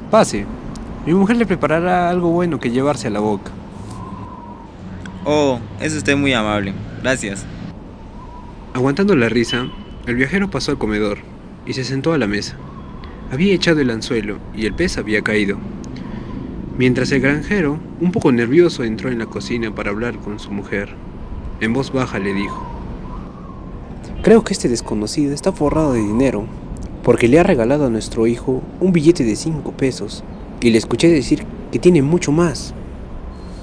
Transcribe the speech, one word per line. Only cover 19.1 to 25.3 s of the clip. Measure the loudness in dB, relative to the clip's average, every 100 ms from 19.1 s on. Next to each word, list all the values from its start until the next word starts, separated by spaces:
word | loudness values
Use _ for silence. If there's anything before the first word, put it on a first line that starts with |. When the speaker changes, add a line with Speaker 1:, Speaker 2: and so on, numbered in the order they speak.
Speaker 1:
en | -4
la | -4
cocina | -6 -4 -2 -2
para | -4 -4
hablar | -2 -4 -4
con | -8 -10
su | -8
mujer. | -8 -4 -4 -6 -10 -14 -12 -10 -8 -8 -4
En | -2
voz | 0 0
baja | 0 -2 -2
le | -2
dijo: | -2 -4 -6 -10 -10 -10 -10 -10 -10 -12 -14 -14 -14 -12 -12 -12 -12 -10 0
"Creo | 6 8
que | 6
este | 0 0
desconocido | -2 -2 -4 -2 0 0